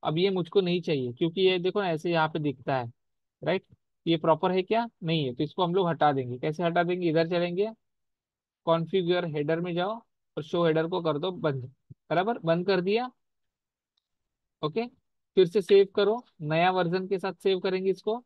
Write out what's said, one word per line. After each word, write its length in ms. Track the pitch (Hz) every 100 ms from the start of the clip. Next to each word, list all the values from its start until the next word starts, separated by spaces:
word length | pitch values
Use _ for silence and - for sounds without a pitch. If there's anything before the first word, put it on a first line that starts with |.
अब 140 | - 156
ये 120 | 196
मुझको 320 | 185 175 202
नहीं 200 | 180 175
चाहिए 300 | 165 147 123
क्योंकि 280 | 120 170 170
ये 160 | 185 185
देखो 220 | 180 196
ना 80 | 196
ऐसे 220 | 156 175
यहाँ 160 | 170 156
पे 100 | 156
दिखता 360 | 147 131 - 131
है, 160 | 117 - _ _ _ _
right। 240 | - 190 _ _ _ _ -
ये 120 | 165
proper 340 | 165 156 190
है 100 | 185
क्या, 220 | 185 220 233 _
नहीं 220 | 165 165 135
है, 80 | 123
तो 80 |
इसको 200 | 147 -
हम 120 | 175 180
लोग 120 | 175
हटा 220 | 151 147
देंगे। 240 | 135 123 127
कैसे 240 | 156 156
हटा 200 | 170 170
देंगे, 260 | 175 180 175
इधर 180 | 156 165
चलेंगे, 400 | 175 175 175 208 226 _ _ _ _ _ _ _ _ -
configure 580 | 165 165 190 170 180 175
header 320 | 151 147 165
में 140 | 180 170
जाओ 180 | 180 226 _ _ _ -
और 60 |
show 220 | 151 175 170
header 220 | 160 160
को 140 | 185
कर 140 | 170 147
दो 120 | 180
बंद, 380 | 180 165 135 123 _ _ - _
बराबर, 300 | 156 196 240
बंद 280 | 165 165 180
कर 140 | 190
दिया, 300 | 180 220 254 _ _ _ _ _ _ _ _ _ _ _ _ _ _ _
ओके। 220 | 151 165 240 _ _ _ _ -
फिर 100 | 180
से 140 | 180
save 260 | 180 196 196 -
करो, 280 | 202 226 - _
नया 280 | 151 160 175
version 360 | 185 175 185 190
के 120 | 196
साथ 140 | 190 175
save 240 | 196 190
करेंगे 320 | 190 185 190
इसको 320 | 185 - 233